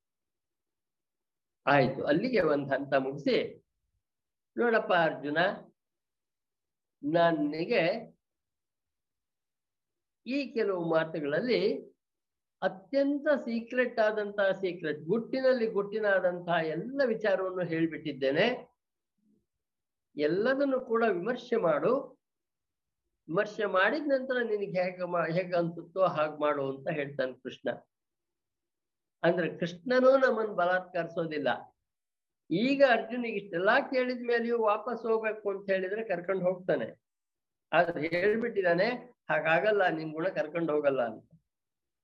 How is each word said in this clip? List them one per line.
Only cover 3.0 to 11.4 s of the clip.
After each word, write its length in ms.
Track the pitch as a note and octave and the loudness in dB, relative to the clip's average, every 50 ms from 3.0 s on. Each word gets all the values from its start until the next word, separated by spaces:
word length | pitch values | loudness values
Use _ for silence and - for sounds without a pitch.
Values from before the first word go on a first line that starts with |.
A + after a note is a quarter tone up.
| C3 C3+ C#3 D#3+ - C4 A3+ C#3+ A#2 - - - _ _ _ _ _ _ _ _ _ _ _ _ _ _ _ _ _ _ - | 0 -2 -6 -4 0 0 2 0 0 -2 -8 -16 _ _ _ _ _ _ _ _ _ _ _ _ _ _ _ _ _ _ -4
ನೋಡಪ್ಪ 360 | - A#3 - A3+ G#3+ A3 - F#3 | -2 0 2 2 2 2 2 2
ಅರ್ಜುನ, 440 | E3+ E3 D#3 - - C3+ D3 D3+ D#3+ F3+ G3 - - - - _ _ _ _ _ _ _ _ _ _ _ _ _ _ _ _ _ _ _ _ _ _ _ _ _ - C#3+ | 4 4 2 0 -2 -4 -2 0 0 0 0 0 -4 -12 -20 _ _ _ _ _ _ _ _ _ _ _ _ _ _ _ _ _ _ _ _ _ _ _ _ _ -8 -4
ನಾನ್ 460 | C#3+ E3 F3 E3+ E3+ E3 D3+ D3 D3 | 0 2 4 4 4 4 2 0 -2
ನಿನಗೆ 640 | D3+ D#3+ E3 - A#3+ F#3+ D#3+ F3 G#3+ - - - - _ _ _ _ _ _ _ _ _ _ _ _ _ _ _ _ _ _ _ _ _ _ _ _ _ _ _ _ _ _ _ _ _ _ _ _ _ _ _ _ _ - | -2 -4 -4 0 0 2 2 2 0 -2 -6 -14 -20 _ _ _ _ _ _ _ _ _ _ _ _ _ _ _ _ _ _ _ _ _ _ _ _ _ _ _ _ _ _ _ _ _ _ _ _ _ _ _ _ _ -8
ಈ 200 | A3+ C4 C#4+ C4+ A3 - | -6 -4 -4 -4 -4 -4
ಕೆಲವು 360 | A3+ G#3 G3+ F#3+ F3 E3+ E3 | -2 -2 -2 -2 -2 -2 0
ಮಾತುಗಳಲ್ಲಿ 1000 | D#3+ D#3+ D#3+ D#3+ - E3 D3 C#3+ D3+ E3+ | 2 2 0 0 -4 -6 -4 -2 -2 0